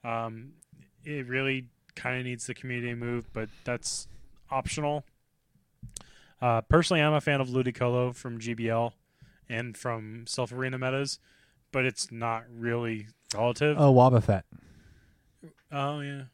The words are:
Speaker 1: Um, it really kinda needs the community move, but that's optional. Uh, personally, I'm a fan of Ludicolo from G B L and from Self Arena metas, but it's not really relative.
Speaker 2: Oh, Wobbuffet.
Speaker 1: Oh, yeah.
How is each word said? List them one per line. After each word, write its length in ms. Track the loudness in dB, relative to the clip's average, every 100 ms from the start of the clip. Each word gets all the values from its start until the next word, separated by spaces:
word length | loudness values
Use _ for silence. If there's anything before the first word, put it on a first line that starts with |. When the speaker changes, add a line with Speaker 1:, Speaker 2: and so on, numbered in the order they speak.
Speaker 1:
Um, 480 | -4 -4 -4 -10 -16 -20 _ -20 -20 _
it 220 | -10 -8 -2
really 400 | 0 0 -2 -6 _ _ -8
kinda 260 | -4 -4
needs 240 | -4 -8 -8
the 80 |
community 400 | -10 -6 -6 -4
move, 380 | -6 -4 -4 -4
but 160 | -8 -8 -8
that's 420 | -6 -6 -4 -8 -10 -18 -20 -20 -6
optional. 540 | -4 -2 -2 -2 -2 -6 _ _ _ _ _ _ _ -16 -14 -16 -20 -20 _
Uh, 200 | 2 2
personally, 400 | 4 4 4 4
I'm 140 | 4
a 60 | 2
fan 200 | 2 0
of 80 | 2
Ludicolo 680 | 0 0 0 0 2 0
from 240 | -4 -10 -8
G 160 | -6
B 140 | -4 0
L 260 | 0 0 -4 _ _ -20 _ _
and 280 | -6 -6 -8
from 500 | -6 -6 -8 -14 -10
Self 260 | -4 -4
Arena 260 | -2 -4 -2
metas, 400 | -2 -2 -4 -6 _ _ _ _ _
but 120 | 0 0
it's 260 | -2 -8
not 320 | -4 -2 -2 -6
really 540 | -6 -2 0 -2 -4 -8 -20 _
relative. 440 | 0 0 2 0 6
Speaker 2:
Oh, 120 | 8
Wobbuffet. 480 | 10 10 8 6 0 0 -20 -20 -20 -20 -20 _ _ _ _ -20 _ _
Speaker 1:
Oh, 280 | -4 -4 -4
yeah. 240 | -8 -10 -14